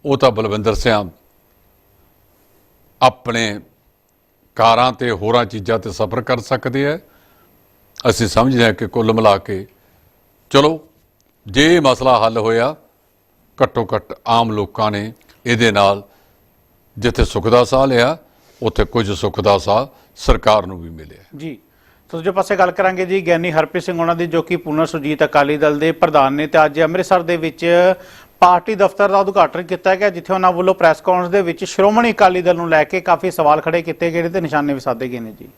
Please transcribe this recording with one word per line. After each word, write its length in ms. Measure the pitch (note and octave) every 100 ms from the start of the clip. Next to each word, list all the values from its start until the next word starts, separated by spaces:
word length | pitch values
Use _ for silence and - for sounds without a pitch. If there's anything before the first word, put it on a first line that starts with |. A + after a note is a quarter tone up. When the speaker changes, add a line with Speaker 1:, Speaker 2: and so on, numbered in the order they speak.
Speaker 1:
ਉਹ 120 | D3 C3+
ਤਾਂ 140 | C3+
ਬਲਵਿੰਦਰ 440 | G#2+ A2 G#2+ G#2+
ਸਿੰਘ 340 | G2+ B2+ G#2+ F#2 _ _ _ _ _ _ _ _ _ _ _ _ _ _ _ _ _ _ _
ਆਪਣੇ 580 | C3 B2 A#2+ A#2 A2 G#2 - _ _ _ _ _ _ _ _ -
ਕਾਰਾਂ 340 | A2+ A2+ B2+
ਤੇ 160 | A#2+ B2
ਹੋਰਾਂ 340 | G2 G#2+ A#2+
ਚੀਜ਼ਾਂ 320 | A2 G#2+ F#2+ A2+
ਤੇ 120 | A2+
ਸਫ਼ਰ 300 | E2+ G#2 A#2
ਕਰ 180 | A2+ A#2+
ਸਕਦੇ 460 | - B2+ C3 C3+ C#3+
ਆ। 100 | E3 _ _ _ _ _ _ _ _ _ - B2
ਅਸੀਂ 180 | G#2+ A2+
ਸਮਝਦੇ 360 | G#2+ B2+ B2+
ਹਾਂ 100 | A2+
ਕਿ 140 | G2 G#2
ਕੁੱਲ 260 | A#2+ A2
ਮਿਲਾ 240 | A2 A2 G2
ਕੇ, 280 | - F#2+ G2+ _ _ _ _ _ _ _ _
ਚਲੋ, 360 | C#3 D3 D#3+ _ _ _ _ _ _
ਜੇ 300 | - G2 D#3
ਇਹ 60 | F3
ਮਸਲਾ 360 | C#3 B2 C3 A#2+
ਹੱਲ 120 | A2+ A2+
ਹੋਇਆ, 380 | A2 A2+ B2+ D#3 _ _ _ _ _ _ _ -
ਘੱਟੋ 280 | C3 A#2+ G#2+
ਘੱਟ 200 | G#2 - - -
ਆਮ 240 | A#2 A2+
ਲੋਕਾਂ 380 | G#2+ G2 - G#2+
ਨੇ 100 | G2+ G#2+ A#2+ _ _
ਇਹਦੇ 260 | B2 A#2+ A#2
ਨਾਲ 320 | G2+ G2 G2+ - _ _ _ _ _ _ _ _ -
ਜਿੱਥੇ 280 | A#2 -
ਸੁੱਖ 220 | A#2 G#2 G#2+
ਦਾ 160 | A#2+
ਸਾਹ 220 | A#2+ C3 C3+
ਲਿਆ, 300 | A#2+ B2 E3 _ _ _ _
ਉੱਥੇ 240 | A2+ -
ਕੁਝ 260 | G2+ A#2 G2+
ਸੁੱਖ 280 | G2 G#2 -
ਦਾ 160 | G#2 G2
ਸਾਹ 280 | G2+ G#2+ C#3 _ _ -
ਸਰਕਾਰ 460 | - D#3 - G#2+
ਨੂੰ 140 | F#2 F#2
ਵੀ 80 | E2+
ਮਿਲਿਆ। 340 | E2 D2+ - _
Speaker 2:
ਜੀ, 220 | C#3+ D#3 B2 _ _ _ _ _
ਸੋ 60 | E3
ਦੂਜੇ 140 | E3+
ਪਾਸੇ 240 | F#3+ F#3 F#3+
ਗੱਲ 140 | F3+
ਕਰਾਂਗੇ 340 | F3+ F#3 F#3
ਜੀ 160 | F#3 G3
ਗਿਆਨੀ 260 | F3 E3 F3
ਹਰਪ੍ਰੀਤ 320 | D#3 D#3+ F3+
ਸਿੰਘ 140 | F3 E3+
ਹੋਣਾ 140 | E3
ਦੀ, 140 | E3+ E3+
ਜੋ 140 | E3
ਕਿ 160 | D#3+ F3
ਪੂਰਨ 280 | D#3+ D3+
ਸੁਰਜੀਤ 380 | D#3+ E3 C#3+ D3
ਅਕਾਲੀ 340 | D3+ D3 C#3+ D3+
ਦਲ 220 | D3+ D3
ਦੇ 120 | D#3+
ਪ੍ਰਧਾਨ 420 | D#3 E3+ D3+ C3+
ਨੇ, 140 | C#3+ D3+
ਤੇ 180 | D#3+
ਅੱਜ 160 | D3+ C#3+
ਅੰਮ੍ਰਿਤਸਰ 400 | D#3+ F3+ F#3 F#3
ਦੇ 140 | E3+ F3
ਵਿੱਚ 280 | D#3+ D3+ E3+ F3 F3+ F#3 - - - _
ਪਾਰਟੀ 360 | F3+ F3 -
ਦਫ਼ਤਰ 340 | G#3 G3 - G3+
ਦਾ 80 | G3
ਉਦਘਾਟਨ 440 | G3 G3 D#3+ E3
ਕੀਤਾ 320 | F3 F3+ F#3+
ਗਿਆ, 140 | F#3+ G3+
ਜਿੱਥੇ 240 | E3+ -
ਉਹਨਾਂ 180 | F#3+ F#3
ਵੱਲੋਂ 200 | F3 F#3
ਪ੍ਰੈਸ 260 | F#3+ E3 D#3
ਕਾਨਫਰੰਸ 300 | - F3+ F3+
ਦੇ 100 | G3+
ਵਿੱਚ 220 | F3 E3+
ਸ਼੍ਰੋਮਣੀ 480 | F#3 - G3+ G#3+ A#3+
ਅਕਾਲੀ 300 | - G3 F#3
ਦਲ 140 | E3+ E3+
ਨੂੰ 120 | E3+
ਲੈ 140 | D#3+
ਕੇ 180 | D3 F#3
ਕਾਫੀ 300 | F#3 E3 F#3
ਸਵਾਲ 300 | F3 D3+ D#3
ਖੜੇ 200 | D#3+ E3+
ਕੀਤੇ 300 | E3 D#3 E3+
ਗਏ 100 | E3
ਨੇ 80 | E3+
ਤੇ 120 | F#3
ਨਿਸ਼ਾਨੇ 320 | E3 D3+ C#3+
ਵੀ 60 | C3+
ਸਾਧੇ 300 | C3 A#2 B2+
ਗਏ 100 | B2
ਨੇ 120 | A2+ G#2
ਜੀ। 100 | B2+